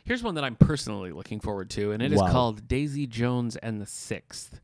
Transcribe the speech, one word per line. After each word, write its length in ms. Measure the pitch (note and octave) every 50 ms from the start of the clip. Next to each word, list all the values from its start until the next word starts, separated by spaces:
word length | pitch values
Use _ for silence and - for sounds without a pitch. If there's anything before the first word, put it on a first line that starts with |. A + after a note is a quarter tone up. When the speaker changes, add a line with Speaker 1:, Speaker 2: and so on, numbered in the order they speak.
| _
Speaker 1:
Here's 180 | - A#3+ B3+ A#3
one 140 | A#3 F3+
that 80 | D#3 C#3
I'm 100 | C3 A#2
personally 560 | - - - D#3 C#3+ - A2 G#2+ G2+ F#2+ F#2
looking 300 | D#2 D2+ G#2 - A2 G#2
forward 280 | - - G#2 G2 F#2 -
to, 200 | - - G2+ G2+
and 100 | G#2 G#2+
it 120 | A#2 - G2+
is 80 | G2+
Speaker 2:
Wow. 100 | F#2+ F2+
Speaker 1:
called 380 | B2 B2+ B2 A#2 A2 G#2 A2 -
Daisy 400 | B2 C3 D3 D3 C#3 C#3+ C#3+ B2+
Jones 480 | A2+ A2+ A#2+ B2 B2 B2 A#2+ A#2 A2
and 240 | - - A#2 A2 G#2
the 60 | G2+
Sixth. 720 | - - - - - A2+ F#2 - _ - - - - - -